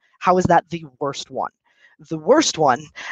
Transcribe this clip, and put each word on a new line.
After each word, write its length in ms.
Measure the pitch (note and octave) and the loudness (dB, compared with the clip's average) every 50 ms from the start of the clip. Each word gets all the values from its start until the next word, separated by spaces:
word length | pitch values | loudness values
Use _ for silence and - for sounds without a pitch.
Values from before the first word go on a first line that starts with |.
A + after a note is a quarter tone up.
| _ _ _ - | _ _ _ -6
How 180 | - - F#3 F#3 | 0 2 2 2
is 80 | F3+ | 4
that 240 | - F3 E3 - F3 | 4 4 2 2 0
the 160 | E3+ E3+ D#3+ C#3+ B2+ - | -8 -12 -12 -12 _ -8
worst 320 | D3+ C#3 C3+ - - - | -8 -8 -8 -8 -12 -12
one? 180 | C3+ A#2+ F#2 A#1+ _ _ _ _ _ _ _ _ _ _ D#3+ - | -8 -8 -8 -8 _ _ _ _ _ _ _ _ _ _ -16 -12
The 80 | E3 D#3 | -12 -6
worst 420 | D3+ D#3+ B3 D#4 D#4 - - D#3+ | 2 2 4 4 4 0 -2 0
one 240 | D#3 C#3 B2 C#3 D#3 - _ - - - | 2 2 2 0 -2 -12 _ -18 -14 -12